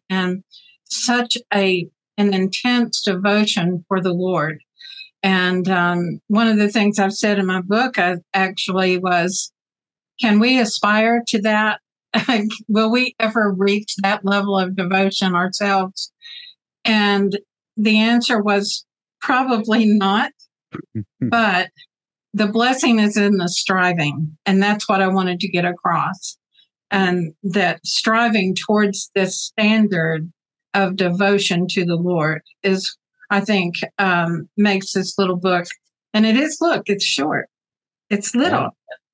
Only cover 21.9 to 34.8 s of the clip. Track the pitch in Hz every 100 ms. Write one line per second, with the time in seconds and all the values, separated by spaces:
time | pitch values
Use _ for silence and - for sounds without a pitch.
21.9 | _ _ _ _ 208 208 226 240 262 285
22.9 | 226 208 214 202 196 175 - - 190 180
23.9 | 170 147 139 156 - - 190 202 208 -
24.9 | 196 190 190 180 180 190 175 175 180 185
25.9 | 165 170 190 - - _ _ _ _ -
26.9 | 202 185 180 165 - 196 185 180 - -
27.9 | - - 220 233 214 190 180 - 208 208
28.9 | 196 - 196 185 - - - 214 220 208
29.9 | 180 160 160 165 - _ _ _ 196 196
30.9 | 190 180 175 202 202 196 175 180 - 175
31.9 | 170 175 175 151 156 - _ 196 190 190
32.9 | - _ _ - 202 196 202 175 175 170
33.9 | - 196 175 170 170 156 - 208 190